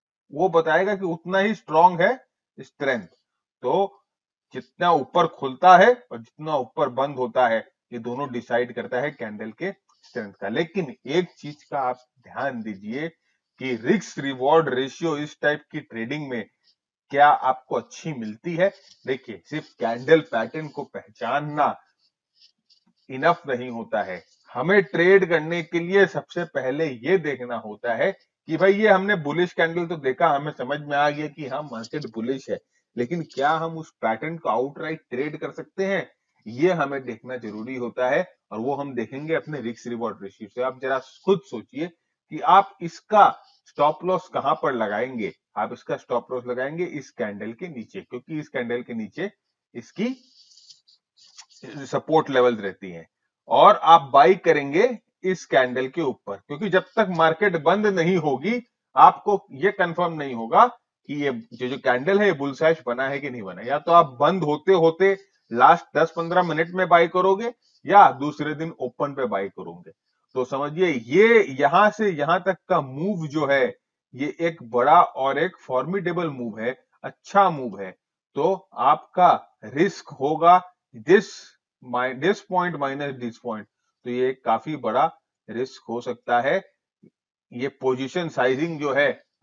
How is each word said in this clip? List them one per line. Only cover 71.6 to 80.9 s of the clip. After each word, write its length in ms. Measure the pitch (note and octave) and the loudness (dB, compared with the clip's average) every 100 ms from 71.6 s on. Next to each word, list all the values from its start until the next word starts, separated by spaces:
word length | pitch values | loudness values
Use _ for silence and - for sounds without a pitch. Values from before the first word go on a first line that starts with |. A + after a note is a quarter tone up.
| C#3 E3+ G#3+ | 2 6 4
से 200 | - G#3+ | 2 -2
यहां 280 | D3 C#3+ F#3 | 0 0 0
तक 160 | F#3 F3+ - | 0 -4 -2
का 120 | F3 | -2
move 460 | C3 C3+ F#3+ G3 D#3 | -2 -6 -4 -4 -6
जो 200 | D3+ C#3+ | -2 0
है 180 | C#3 A#2+ - _ _ _ | 2 2 -2 _ _ _
ये 220 | B2 D3 - | -8 -8 -4
एक 220 | E3+ E3 | -4 -4
बड़ा 400 | A#2+ A#2+ C3 E3+ | -4 0 6 6
और 360 | - - C3+ C#3 | 6 0 -2 0
एक 180 | F3+ - | -2 -4
formidable 760 | - B2+ C#3+ G3 F3 E3+ E3 | -4 -4 -2 -4 -4 -4 -4
move 300 | C3+ A#2+ G#2+ | -6 -8 -6
है, 160 | A2+ C3 _ _ | -6 -6 _ _
अच्छा 440 | - - - G3 G3 | -16 -16 -2 2 2
move 300 | D3+ B2+ G2 | 0 -6 -10
है। 100 | F#2 - _ _ _ C#3 | -12 -14 _ _ _ -2
तो 320 | E3 F#3+ - | -2 -2 -6
आपका 800 | - B2+ D#3 - F3+ F3 B2+ - _ | -2 2 2 0 4 4 4 -2 _
risk 440 | A2 C3 G3 - - | -8 -2 -2 -2 -14
होगा 500 | C#3+ C3+ D#3 E3+ F3+ - _ _ | -6 -4 4 6 6 4 _ _